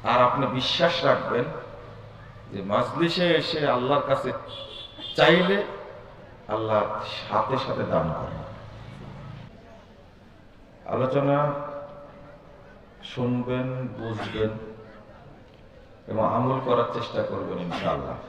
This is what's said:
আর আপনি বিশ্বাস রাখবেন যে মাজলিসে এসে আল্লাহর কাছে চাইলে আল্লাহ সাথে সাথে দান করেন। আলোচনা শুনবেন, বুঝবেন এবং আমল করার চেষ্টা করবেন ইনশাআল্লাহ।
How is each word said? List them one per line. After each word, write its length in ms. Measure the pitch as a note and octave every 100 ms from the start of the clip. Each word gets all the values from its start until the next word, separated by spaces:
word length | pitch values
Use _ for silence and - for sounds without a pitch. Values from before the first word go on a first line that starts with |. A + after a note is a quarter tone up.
আর 180 | - B2
আপনি 240 | B2 C3+ C3
বিশ্বাস 580 | B2+ - - C3+ -
রাখবেন 400 | C#3+ B2+ - A#2+ - - - - - - - - - - -
যে 100 | G2+
মাজলিসে 640 | F#2+ G#2+ B2 C#3+ E3+ F3+ F3 D#3+
এসে 240 | C#3 D#3 C#3+
আল্লাহর 380 | B2 B2+ C#3+ -
কাছে 260 | C3+ B2+ - - - - - - - - -
চাইলে 480 | D3 E3+ F3+ G3 - - - - - - - - -
আল্লাহ 340 | G#2+ A2 G#2+ - - - - -
সাথে 280 | G2+ - C3 -
সাথে 160 | -
দান 240 | G2+ F#2+ D#2+
করেন। 280 | D2+ - - - - - - - - - - - - - - - - - - - - - - - - - - -
আলোচনা 580 | A#2+ B2+ C#3 C#3 C#3+ D3 - - - - - - - - - - - - - - -
শুনবেন, 840 | - - B2 B2 B2 B2+ C3 B2+ B2
বুঝবেন 600 | A2 A2+ G#2 G2+ A2 G#2+ - - - - - - - - - - - - - - - -
এবং 180 | G#2+ G#2+
আমল 260 | A2+ B2+ C3
করার 200 | B2+ A#2+ -
চেষ্টা 300 | - - F#2+
করবেন 360 | - G2 F2+ F2+
ইনশাআল্লাহ। 580 | F2 - - - - -